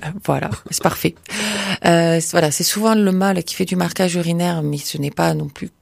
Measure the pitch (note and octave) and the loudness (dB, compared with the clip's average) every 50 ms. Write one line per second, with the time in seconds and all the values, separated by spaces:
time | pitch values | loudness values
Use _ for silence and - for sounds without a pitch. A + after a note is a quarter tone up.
0 | - D3+ F3+ G3+ - - C#3+ C3+ - C#3+ A#2 - - - - - - - - - | -8 -10 -10 -6 -2 -2 0 0 0 -4 -6 -8 -8 -8 -4 -2 0 -2 0 0
1 | - E3 - - - - - G#3+ G#3+ G#3+ G#3 G3+ G3+ G3 F#3+ - - F3 E3+ E3+ | -2 -4 -4 -6 -12 -10 -8 -6 -4 -4 -4 -4 -4 -4 -4 0 2 4 4 6
2 | E3+ E3 E3 E3 E3 - - F3 D#3+ D3+ C#3+ - F3 - - G3+ G#3+ A3+ A3 G#3+ | 6 4 2 2 0 0 2 2 2 2 2 0 -2 -2 0 2 2 4 4 4
3 | G#3 F#3+ F#3 F#3 F#3+ G3 F#3+ F3+ E3 - - - F#3+ - F#3+ F3+ F3 E3+ - - | 4 4 2 2 2 2 0 0 -2 -4 -4 -4 -2 -2 0 0 0 0 0 0
4 | F#3+ F3+ E3+ F3 E3+ E3+ E3+ E3+ F3 F3 F3 E3 D3+ D3 D3 D3 - - - C#3+ | 0 0 0 0 0 0 0 0 0 0 0 0 -2 -2 -2 -4 -6 -6 -6 -4
5 | C#3 D3 - - E3+ E3 D#3+ D3+ D3+ C#3+ - - - - - _ | -4 -4 -2 0 0 2 0 0 -4 -6 -8 -10 -12 -12 -10 _